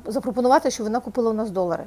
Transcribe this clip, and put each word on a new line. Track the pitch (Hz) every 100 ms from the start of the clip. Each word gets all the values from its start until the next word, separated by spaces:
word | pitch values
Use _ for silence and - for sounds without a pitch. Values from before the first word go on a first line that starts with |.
| -
запропонувати, | 233 262 220 247 277 262
щоб | - 214
вона | 233
купила | - 247 226
у |
нас | 220 220
долари. | 185 180 165